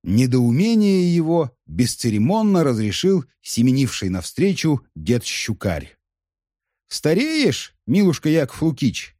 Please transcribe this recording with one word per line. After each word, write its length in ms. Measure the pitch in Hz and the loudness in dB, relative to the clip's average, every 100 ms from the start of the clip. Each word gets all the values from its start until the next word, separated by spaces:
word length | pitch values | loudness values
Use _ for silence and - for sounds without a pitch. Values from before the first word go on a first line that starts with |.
Недоумение 1120 | - 104 127 127 120 123 220 226 202 190 175 | 0 0 2 2 2 2 2 2 2 2 2
его 400 | 170 160 170 139 _ | 2 2 0 -2 _
бесцеремонно 1000 | - 80 120 - 120 107 117 214 214 185 | -10 -2 -2 0 -2 0 2 2 2 2
разрешил 580 | 151 110 107 - 185 190 - _ | 2 0 -2 -2 0 0 -2 _
семенивший 680 | - - 123 131 127 - 95 | -8 0 2 2 0 -2 -4
навстречу 760 | 92 - - 190 160 160 143 _ | -6 -6 -2 -2 0 -2 -2 _
дед 280 | 80 78 120 | -10 -2 -2
Щукарь. 720 | - - - 92 98 80 71 _ _ _ _ _ _ _ _ _ _ | -2 -8 -8 -6 -4 -6 -10 _ _ _ _ _ _ _ _ _ _
«Стареешь, 840 | - 151 175 302 311 247 120 - _ - | -4 0 0 0 0 0 -2 -10 _ -2
милушка 400 | 175 196 139 156 | 2 2 0 0
Яков 340 | 160 139 - | 0 0 -2
Лукич?» 540 | 160 135 131 - - | -2 0 -4 -4 -14